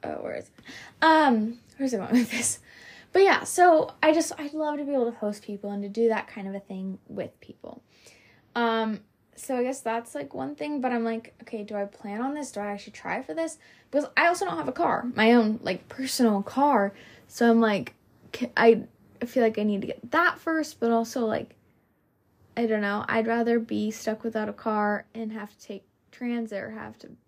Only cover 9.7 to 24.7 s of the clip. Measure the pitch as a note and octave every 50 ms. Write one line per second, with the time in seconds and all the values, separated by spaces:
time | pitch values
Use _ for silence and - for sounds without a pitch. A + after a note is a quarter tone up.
9.7 | C4+ C4 - A3+ A3+ A#3 A#3 - - D4 C#4+ C#4 - - C4 C4+ D4 - D4+ D4
10.7 | D4+ C#4+ B3 B3+ B3 A#3 A3+ A3+ A3+ A3+ A#3 - _ _ - - - A3 G#3 G3+
11.7 | G#3 G3+ G3+ G3+ _ - - G#3 G3+ G#3+ A#3+ C4+ C#4+ D4+ D4 A#3+ - G#3 G3+ G3+
12.7 | G3+ G3+ - - - - - - F3 G#3+ C4 - D#4 D#4+ E4 D#4+ D#4+ _ _ -
13.7 | - _ _ _ - C#4 D4 - - - D4+ E4+ F4+ F4 G4+ F#4 E4 E4 D4+ -
14.7 | C4 - E4+ D4+ - - - A#3+ B3 - A3 A3 A#3+ A#3+ A3+ G#3+ G#3+ A#3 - -
15.7 | F#3+ - - _ - - C4 C4 - - B3+ A3+ G#3 G3 G3+ - - B3+ C#4 D4
16.7 | C#4 A3+ G3+ G3 G3+ - - - - - _ _ - - B3 A#3 A#3 A3+ A3+ A3
17.7 | G#3 F#3+ C#3 - - _ _ _ _ _ _ - - - B3 A#3+ - - A3 A#3
18.7 | A3+ G#3 - - _ _ _ _ _ _ - A#3+ - C4 A#3 A3 A3 G#3+ G#3 G#3+
19.7 | G#3 G3 G3+ - - - - A#3+ - D#4 E4+ F4+ E4+ - - - D#4+ D#4+ D4+ D4+
20.7 | - _ - A#3 A#3 A3+ A#3 A#3 - C4 A#3+ A3 G#3+ - - - - _ _ _
21.7 | _ _ _ _ _ _ _ _ _ _ _ _ _ _ _ _ _ - A#3 A3+
22.7 | A3 G#3+ G#3 G3+ G3+ G#3 - - - A3+ A3 A3+ A3+ A#3 A#3 A#3 A#3 A#3+ A3+ A#3
23.7 | A3 G#3 G#3 G#3+ G#3+ - - - G#3+ G#3+ - A#3 A3 A3 G#3+ G#3+ G#3 - - A3+